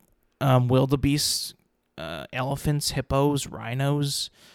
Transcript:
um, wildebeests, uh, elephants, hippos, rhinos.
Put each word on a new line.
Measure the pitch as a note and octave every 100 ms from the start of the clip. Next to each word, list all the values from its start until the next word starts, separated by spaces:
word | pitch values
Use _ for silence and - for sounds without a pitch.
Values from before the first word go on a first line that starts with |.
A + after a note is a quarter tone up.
| _ _ _ _
um, | C#3 B2+ B2
wildebeests, | C3 C3 C#3 C#3 C#3+ - - - - _ _ _ -
uh, | D#2 D#2+ -
elephants, | B2+ C3 C#3+ D3+ D3 -
hippos, | C#3 - C3+ C#3+ C#3 -
rhinos. | - A2+ B2+ C#3 D3 C#3+ - - - -